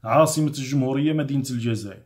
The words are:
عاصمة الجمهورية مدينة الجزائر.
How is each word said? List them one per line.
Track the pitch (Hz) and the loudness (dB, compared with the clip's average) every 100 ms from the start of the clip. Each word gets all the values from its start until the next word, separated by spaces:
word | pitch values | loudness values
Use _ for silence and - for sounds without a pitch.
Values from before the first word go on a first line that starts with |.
عاصمة | 113 131 156 156 151 | 4 4 4 2 -2
الجمهورية | 143 127 139 127 135 151 | -2 -2 0 0 0 0
مدينة | 156 139 139 127 | 0 -2 -2 -2
الجزائر. | 123 117 107 98 92 | -4 -2 -4 -6 -14